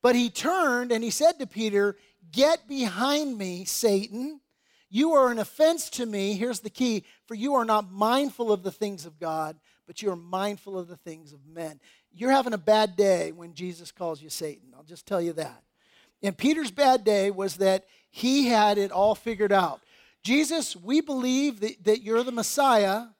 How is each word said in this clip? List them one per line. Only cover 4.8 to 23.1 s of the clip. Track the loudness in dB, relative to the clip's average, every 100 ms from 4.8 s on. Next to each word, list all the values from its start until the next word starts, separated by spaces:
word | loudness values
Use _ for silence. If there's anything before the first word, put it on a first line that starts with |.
| _
You | -2 2
are | 4 4
an | 0
offense | -6 2 2 2 -6
to | -8 -6
me." | -4 -4
Here's | -2 -4 -6
the | -10
key, | -2 -2 -2 -6 _ _
"for | -8
you | 0
are | 0 2
not | 0 0
mindful | -2 0 2 0 -4 -2
of | -2
the | -2
things | -6 -8 -8 -16
of | _
God, | -8 -6 -6 -10 _ _ _
but | -8
you | -6
are | -6
mindful | -6 -4 -4 -6 -10 -12
of | -12
the | -16
things | -18 -18 -20
of | -20 -20
men." | -12 -12 -14 _ _ _
You're | -6 0
having | 2 2
a | -4
bad | 2 4 4 2
day | 2 4 0
when | -8 -18
Jesus | -12 -12 -12 -18
calls | -10 -8 -8
you | -12
Satan. | -10 -10 -12 _ -20
I'll |
just | -20 -20 -4
tell | -2
you | -2
that. | -4 -8 -10 _ _ _ _ _ _
And | -6 -2
Peter's | 0 0 -2
bad | 2 4 4
day | 4 2 2
was | -2 -6 0
that | 2 2 -2 _ _
he | -4 0 2 4
had | 4 4 2
it | 0
all | 2 2
figured | 2 -4 -2 2
out. | 4 2 -4 _ _ _ _
"Jesus, | 0 0 2 -2 -4 -10
we | -2 0
believe | 0 -2 0 0 0 -2
that, | -6 -4
that | 0 0
you're | 2 -2
the | 0
Messiah. | -4 -4 2 4 6 4 0 -4